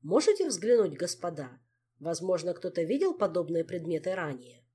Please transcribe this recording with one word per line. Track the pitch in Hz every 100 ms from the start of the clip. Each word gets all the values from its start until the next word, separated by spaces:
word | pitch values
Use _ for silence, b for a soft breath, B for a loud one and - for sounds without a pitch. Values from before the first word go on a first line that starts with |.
«Можете | 147 220 370 415 349
взглянуть, | 196 208 240 185 147
господа? | 175 - 180 156 127 - _ _ _ _
Возможно, | 151 165 185 180 170
кто-то | 175 185 -
видел | 165 269 381
подобные | - 202 170 156 165
предметы | 165 180 160 160 185
ранее?» | 185 160 131 - - _